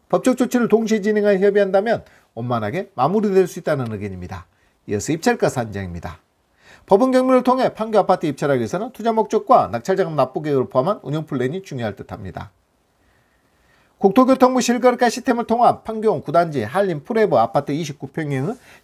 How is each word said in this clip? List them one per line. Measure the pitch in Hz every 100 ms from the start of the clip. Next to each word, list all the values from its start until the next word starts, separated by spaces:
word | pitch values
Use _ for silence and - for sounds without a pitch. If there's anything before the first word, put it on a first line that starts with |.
| _
법적 | 175 254 247
조치를 | 247 247 226
동시에 | 214 226 220
진행하여 | 196 214 208 196
협의한다면 | 202 202 196 196 220 180 - _ _
원만하게 | - 120 120 107 160 208
마무리될 | - 135 208 208 190 180
수 | -
있다는 | 170 147 120
의견입니다. | 107 101 92 87 90 - _ _ _ -
이어서 | 104 98
입찰가 | 160 247 240 160
산정입니다. | 135 113 101 95 85 85 80 _ _ _ _ _ - -
법원 | 202 262
경매를 | 254 254 254
통해 | 247 254 233
판교 | - 220 214
아파트 | 180 185 160
입찰하기 | 139 151 135
위해서는 | 113 175 233
투자 | - 220
목적과 | 226 208 220 - 233 98
낙찰자금 | 117 - 185 175 151
납부 | 131 180
계획을 | 151 139 120
포함한 | 131 147 214
운영 | 139 151 156
플랜이 | 135 127 180
중요할 | 190 139 110 104
듯합니다. | 107 92 95 82 98 _ _ _ _ _ _ _ _ _ _ _ _ _ _ _
국토교통부 | 202 196 254 262 254 254
실거래가 | 240 240 247 240 240
시스템을 | 240 240 240 226
통한 | 233 226 113
판교원 | - 220 214 160
구 | -
단지 | 170 175 143
한림 | 107 147 202 156
풀에버 | - 226 214 127
아파트 | 113 143 139
이십구 | 147 160 143 139
평형은 | - 151 139 147 247 - -